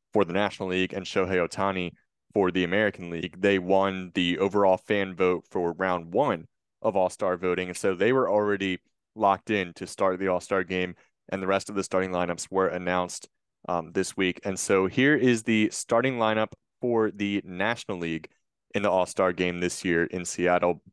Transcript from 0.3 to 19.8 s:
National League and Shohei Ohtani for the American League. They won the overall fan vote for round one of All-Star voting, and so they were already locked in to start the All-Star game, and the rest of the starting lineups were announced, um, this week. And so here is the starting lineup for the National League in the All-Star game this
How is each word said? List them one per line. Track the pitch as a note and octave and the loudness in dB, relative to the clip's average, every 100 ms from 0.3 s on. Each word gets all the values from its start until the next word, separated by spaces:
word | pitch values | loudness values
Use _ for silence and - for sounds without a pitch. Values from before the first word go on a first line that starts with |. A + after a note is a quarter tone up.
National | F2+ G2+ - F#2+ | 2 0 -2 -4
League | F#2 F#2 | -2 -2
and | - F2+ | -4 -4
Shohei | G2+ F#2 F#2+ E2+ | -2 0 0 0
Ohtani | - G2 F#2+ F2 - _ _ _ | -2 -2 -2 -6 -10 _ _ _
for | G#2 F#2 | 0 2
the | F2+ | 2
American | F2 G2 G#2+ G2 F2 | 0 2 0 -2 -8
League. | E2+ F2 F2+ | -8 -8 -2
They | G2+ G2 | 2 2
won | F2+ F#2+ G2 F#2+ F#2 | 4 2 2 -2 -6
the | F2+ F2 F2 | 0 0 2
overall | G2 G2+ G2 F#2 | 2 4 4 4
fan | - G#2 G2 F2+ | 2 -2 -2 0
vote | F#2 F2 - | 0 0 -4
for | G2 E2+ | -4 -4
round | E2 F#2 F2+ E2 | -2 -2 -2 -2
one | F#2+ C#3+ F2 D#2+ _ _ _ | -2 0 -2 -8 _ _ _
of | A2 F#2+ | -2 0
All-Star | F#2 - G2 F2+ | 0 0 -2 -2
voting, | F2+ F2 F2+ | 0 -2 -2
and | F2 | -2
so | G2+ F2+ | -2 2
they | G#2 | 2
were | C3 G#2+ | 2 2
already | G#2 G#2 G2+ G2 F2+ _ _ _ A2 | 2 2 0 -2 -4 _ _ _ 0
locked | G#2 F#2+ - | 2 2 0
in | G#2 F2+ | -2 -2
to | E2+ F#2 | -6 -10
start | - G2 F#2 | 0 0 0
the | F#2+ | 0
All-Star | F2+ - G2 | -2 0 -2
game, | F2+ F#2 F2+ F2 _ _ - | 0 -2 -4 -6 _ _ -10
and | F#2+ | -6
the | F#2+ | 0
rest | G2 - | 0 -2
of | G#2 | -6
the | |
starting | F#2+ F#2 F#2 | -2 -2 0
lineups | F2+ F2+ F2 - | 0 -2 -4 -4
were | F#2+ F#2 | 0 0
announced, | F2 F2+ F2+ F2+ - - _ _ _ - | 0 -2 0 -2 -6 -16 _ _ _ -4
um, | F2+ D#2+ | -4 -2
this | F2 F#2 - | -2 -2 0
week. | F#2+ F2 | -2 -2
And | G#2 F#2+ | -6 -6
so | - G2 F#2+ | 2 2 2
here | G2 C3+ D3 | 2 2 4
is | B2 A#2 | 2 2
the | A2+ A2 G#2+ | 2 2 2
starting | - - A#2 C3 B2 | -2 0 0 2 0
lineup | A2 A2 A2 - _ - | 0 2 -2 -6 _ -8
for | B2 A#2 A2 | -2 2 0
the | G2+ G2+ G2+ | 0 -2 -2
National | F#2 F2+ G2+ A#2 - F#2 | -4 -4 -2 -4 -6 -6
League | E2+ D#2+ D#2 _ _ _ _ G#2 | -4 -6 -8 _ _ _ _ -2
in | |
the | G2+ | 2
All-Star | F#2 F2+ - F#2+ | 2 0 2 0
game | F2+ F2+ F2 | 2 -2 0
this | F2 - | -4 -2